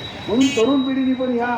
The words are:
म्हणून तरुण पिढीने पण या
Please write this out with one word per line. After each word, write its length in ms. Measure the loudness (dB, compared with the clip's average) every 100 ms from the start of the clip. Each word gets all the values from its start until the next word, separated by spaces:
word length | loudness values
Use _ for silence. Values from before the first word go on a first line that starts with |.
| -12 -12 -2
म्हणून 180 | 2 2
तरुण 340 | 2 2 2
पिढीने 320 | 0 0 0
पण 200 | 0 -2 -2
या 100 | -2